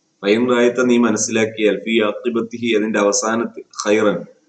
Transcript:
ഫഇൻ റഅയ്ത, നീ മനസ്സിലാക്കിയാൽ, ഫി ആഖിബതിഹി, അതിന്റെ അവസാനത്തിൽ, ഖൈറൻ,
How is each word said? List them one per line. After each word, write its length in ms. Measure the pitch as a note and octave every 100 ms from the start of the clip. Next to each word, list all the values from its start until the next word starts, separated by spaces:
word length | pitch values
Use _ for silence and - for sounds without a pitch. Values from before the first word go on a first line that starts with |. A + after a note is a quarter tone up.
| _ _ G2
ഫഇൻ 300 | A2+ B2+ A#2+
റഅയ്ത, 280 | B2 B2
നീ 140 | B2 A#2+
മനസ്സിലാക്കിയാൽ, 840 | A#2+ G#2+ - A2+ A2 G#2+ G#2 F#2+
ഫി 220 | A2+ A2+ G#2
ആഖിബതിഹി, 680 | G2+ A#2+ A2+ A2 A2+ A#2 G#2+
അതിന്റെ 240 | G#2+ G#2+
അവസാനത്തിൽ, 640 | G2+ G2+ A2 A2+ A2+ - - - G#2
ഖൈറൻ, 380 | G#2+ G#2 F#2 - -